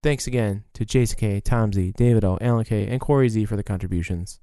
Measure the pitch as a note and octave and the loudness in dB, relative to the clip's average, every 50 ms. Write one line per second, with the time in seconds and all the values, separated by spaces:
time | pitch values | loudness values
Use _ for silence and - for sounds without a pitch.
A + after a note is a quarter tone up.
0 | - D3+ D3 B2 - - A#2+ B2 A2+ G#2 G2 G2+ G#2 _ _ - A2+ - - C3 | 0 0 0 0 -4 -4 -2 0 0 0 -2 -4 -8 _ _ -8 -8 0 2 2
1 | A#2+ A2 - - A#2 G#2+ G2 G2+ - - B2 A#2 A2+ G#2+ F#2+ G2 F#2 F2+ G2+ - | 2 2 0 -2 -2 -2 -2 -2 0 0 2 2 2 2 0 0 -2 -2 0 2
2 | A#2+ B2 A#2+ A2+ G#2 F#2 F#2 - - B2 A#2 A#2 A2 - A2+ G#2 G2 G2+ B2 B2+ | 4 4 4 4 4 2 0 0 0 0 0 0 0 0 -2 -2 -2 -2 -4 -4
3 | - - C#3+ C#3 C3 A#2+ A2 A2 G#2+ G#2 A2 G2+ G2+ - G2+ F2+ F#2+ F2+ F#2 F2 | 0 0 2 4 4 2 2 0 -2 -2 -2 -6 -4 -4 -6 -6 -4 -4 -4 -4
4 | E2+ - F#2 E2+ F2 - - - | -2 -4 -4 -6 -6 -10 -12 -18